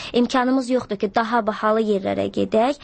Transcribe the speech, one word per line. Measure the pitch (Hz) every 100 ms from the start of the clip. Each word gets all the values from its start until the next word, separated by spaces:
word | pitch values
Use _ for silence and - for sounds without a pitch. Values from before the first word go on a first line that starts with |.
| -
İmkanımız | 233 240 262 247 262 240
yoxdur | 254 - 202
ki, | 208
daha | 214 226 240 214
bahalı | 202 214 220
yerlərə | 220 196 196 196 196
gedək. | 202 196 220 247 285